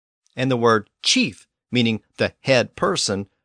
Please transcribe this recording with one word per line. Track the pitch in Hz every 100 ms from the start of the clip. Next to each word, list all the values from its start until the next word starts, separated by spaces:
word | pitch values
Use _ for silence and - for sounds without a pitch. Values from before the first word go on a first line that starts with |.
| _ _ _
And | - 131
the | 123
word | 117 110 - _
chief, | - 254 185 98 _ _ -
meaning | 123 117 107 _ -
the | 101 -
head | - 127 107
person, | - 185 175 - 98 98 _